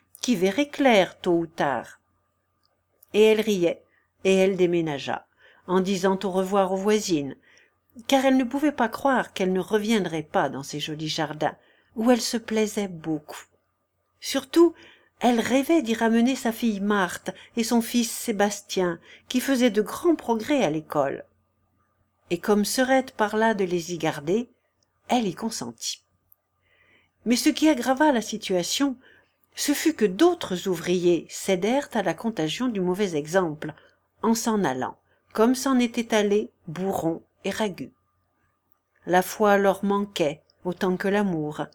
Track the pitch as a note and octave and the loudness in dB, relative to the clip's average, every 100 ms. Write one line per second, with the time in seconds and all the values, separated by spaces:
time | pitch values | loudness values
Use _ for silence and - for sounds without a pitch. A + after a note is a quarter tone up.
0 | _ - - G#3+ F#3 G3 C#4+ - C#4 G#3+ | _ -6 -2 2 2 0 -2 2 4 4
1 | F3 - F#3 E3+ E3 - D#3 A#2+ - - | 4 0 0 0 0 -2 -2 -2 -6 -16
2 | _ _ _ _ _ _ _ _ _ _ | _ _ _ _ _ _ _ _ _ _
3 | _ G3+ G#3+ A3 G#3+ G3 E3 - _ _ | _ 4 6 4 2 2 0 -2 _ _
4 | _ _ F#3+ F#3+ F#3+ F#3 F3+ F3 D#3+ C#3 | _ _ 2 4 4 4 2 2 -2 -4
5 | B2+ - - _ _ _ - F#3 F#3+ F#3+ | -6 -8 -10 _ _ _ -2 0 0 0
6 | F#3+ F#3+ G3+ F#3 F#3 G3+ F#3 F#3+ G3 G#3+ | 0 0 -2 -2 0 0 0 0 0 0
7 | G3+ D#3 C#3 - _ _ _ _ _ - | 0 -2 -2 -10 _ _ _ _ _ -12
8 | - C4+ C4 C4 B3 C#4 D4 C#4+ A3+ - | 0 2 4 2 0 0 0 0 -2 -2
9 | C#4 B3 - - F#3 F#3 F3+ G#3+ G#3 A3+ | 0 0 -2 -2 -2 0 0 -2 0 0
10 | F3 D#3+ D3+ G3 D3 B2+ C#3 D3 D3 D3+ | 0 -6 -4 -2 -2 -4 -10 -8 -8 -8
11 | D#3 D#3 D3+ D3+ D3+ - _ _ _ - | -6 -4 -4 -4 -4 -6 _ _ _ -2
12 | A3+ B3 - A#3 A3+ A3 G#3+ G#3+ G3+ E3 | 2 2 0 -6 -4 -2 -2 -2 -6 -6
13 | D#3+ D#3 - - - _ _ _ _ _ | -6 -6 -6 -20 -20 _ _ _ _ _
14 | _ _ - C4+ - E4 E4+ - - - | _ _ -6 -6 0 4 4 2 -20 -20
15 | _ - A#3 A#3+ - C4 C4+ E4 A3+ A3+ | _ -2 0 2 2 0 2 2 2 0
16 | A3+ A3+ A#3+ C4 A#3+ A3 A#3 G3+ G3+ G#3 | 2 2 2 0 -4 -2 -2 0 0 0
17 | F3+ - - - - - A3+ A#3+ A3+ A#3+ | 0 -4 -10 -12 -8 -4 0 0 2 0
18 | A#3 - - G3+ G#3 G3+ - G3 F3 E3+ | -2 -4 -4 0 0 -2 -8 -2 -2 -2
19 | - - - B3+ C4 C4 B3 G3+ G#3 - | -10 -20 -6 -4 0 2 2 2 -2 0
20 | F4 D#4 - A3+ A3+ D4 F3+ D#3 D#3 D3+ | 0 2 0 -2 0 0 2 0 -4 -2
21 | C#3 - - _ _ _ _ _ _ _ | -2 -4 -12 _ _ _ _ _ _ _
22 | _ _ - F3 - G#3 G3+ - B3+ C4 | _ _ -6 -4 0 0 0 0 2 2
23 | C4 - G#3+ G#3+ A3+ G#3+ F#3 F3 E3 E3+ | 0 -2 -2 2 0 0 0 -2 -4 -4
24 | D#3 D3 C#3+ G#3 B3 _ _ _ _ _ | -4 -4 -2 -2 -2 _ _ _ _ _
25 | - B3 G#3 - A3+ - A#2+ A#2 - - | -2 0 0 -4 -8 -8 -12 -10 -10 -12
26 | _ _ _ _ _ _ _ _ _ _ | _ _ _ _ _ _ _ _ _ _
27 | _ _ G#3+ A#3+ D#4 - D#4 C#4+ A#3+ C4 | _ _ -2 2 2 2 2 2 0 2
28 | D4+ B3 A3 G#3+ - F#3 F3 - C#4 B3+ | 4 2 -2 -6 -2 -2 -2 -2 -2 -4
29 | _ _ _ _ _ - - D4 E4 D#4 | _ _ _ _ _ -6 -2 0 0 2
30 | G#3 F#3 E4+ F4 - F3 F#3+ E3+ F3+ F3+ | 0 4 4 2 -4 -6 -4 -4 -2 0
31 | F3 E3+ - - - F#3 G3+ C4+ C#4+ A3+ | 2 2 -2 -8 -2 -2 0 -2 -2 -4
32 | G3 G#3+ A#3 A3 D#3 D#3 B3+ G#3 F3+ F#3 | -2 -4 -4 -4 -4 -2 -4 -2 -2 -2
33 | G3+ D#3 D3+ F#3+ F3 D3 D3+ - _ _ | -2 -2 -2 0 0 -4 -12 -14 _ _
34 | _ _ A3 A3+ A#3+ G#3+ E3+ C3 A#2+ - | _ _ -2 0 0 0 0 -2 -6 -10
35 | _ _ _ - A3+ C4 C4+ B3+ A#3+ A#3+ | _ _ _ 0 2 2 0 0 0 -2
36 | A3+ A3 G#3 G3+ A#3+ _ - D#3 F#3+ F#3+ | -2 0 2 0 -2 _ -14 -6 -4 -2
37 | E3 E3 - _ F#3+ G3 G#3+ E3 C3 _ | -2 -4 -10 _ -8 -4 -4 -6 -16 _
38 | _ _ _ _ _ _ _ _ _ _ | _ _ _ _ _ _ _ _ _ _
39 | - F3+ F#3 - G#3 G3+ G3 F#3 G3 G3+ | 0 0 0 0 4 4 4 2 0 0
40 | G3+ - D3+ D3+ _ _ F3+ F3 F#3+ F3+ | -2 -2 -2 -4 _ _ -10 -4 -2 -2
41 | G3 G3+ G#3 D#3+ D3+ D3+ D3 | 0 0 0 -2 -4 -6 -10